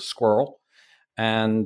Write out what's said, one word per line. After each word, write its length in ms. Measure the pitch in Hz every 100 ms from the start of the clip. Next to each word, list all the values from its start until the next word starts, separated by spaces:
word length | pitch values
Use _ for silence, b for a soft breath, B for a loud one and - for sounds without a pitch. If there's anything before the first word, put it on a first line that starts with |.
squirrel. 600 | - - 113 107 139 - _ b b b b -
And 460 | 110 110 110 110